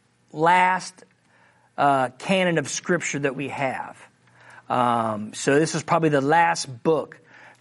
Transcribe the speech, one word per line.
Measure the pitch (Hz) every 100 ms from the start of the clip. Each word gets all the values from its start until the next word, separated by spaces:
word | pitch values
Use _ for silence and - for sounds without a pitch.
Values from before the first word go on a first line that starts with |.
| _ _ _
last, | 151 165 180 185 185 - - - _ _ _ _ _ _ -
uh, | 143 135 127 -
canon | - 190 180 165
of | 131
Scripture | - - 175 - 147
that | 139 127
we | 135
have. | - 135 104 - - - _ _ _ - - -
Um, | 123 120 117 113 107 107
so | - - 143
this | 156 160
is |
probably | - 165 160
the | 143
last | 139 160 170 165 - 120
book | 160 151 107 - _ - - -